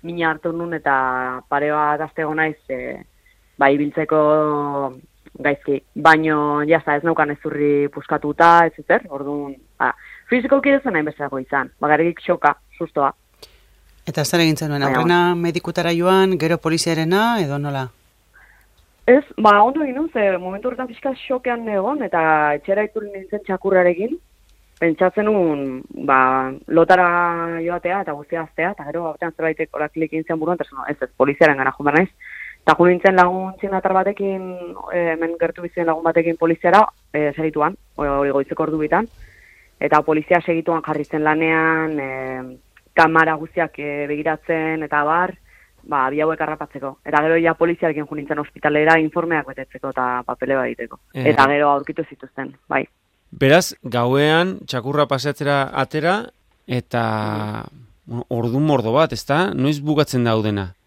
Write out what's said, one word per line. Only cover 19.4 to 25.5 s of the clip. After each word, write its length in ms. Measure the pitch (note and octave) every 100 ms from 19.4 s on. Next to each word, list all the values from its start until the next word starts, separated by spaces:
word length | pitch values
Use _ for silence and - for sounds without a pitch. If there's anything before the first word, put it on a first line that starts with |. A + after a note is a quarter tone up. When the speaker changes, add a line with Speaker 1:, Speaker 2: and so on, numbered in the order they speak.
| G#3+ G#3
Speaker 1:
ondo 200 | A3 C#4+
egin 140 | D4 B3+
nuen, 140 | E4
ze 240 | A#3 G3+ F3+
momentu 300 | F#3 G3 B3
horretan 180 | B3 B3+
pixka 260 | A#3 C4+
xokean 500 | B3+ - B3+ B3 A#3+ A3+
egon, 340 | G#3 G3 D4
eta 180 | G#3+ F3 D#3+ D#3 D3+
etxera 300 | D3 E3 G3
itzuli 260 | G#3+ A3 G#3
nintzen 320 | G3 F#3+ G#3
txakurrarekin, 760 | G3+ F#3 G3 F#3 F3+ E3+ A3 E4+ _ _ _ _ _ _
pentsatzen 460 | E3+ D#3 F#3 G#3 G#3+
nuen, 380 | G#3 E3+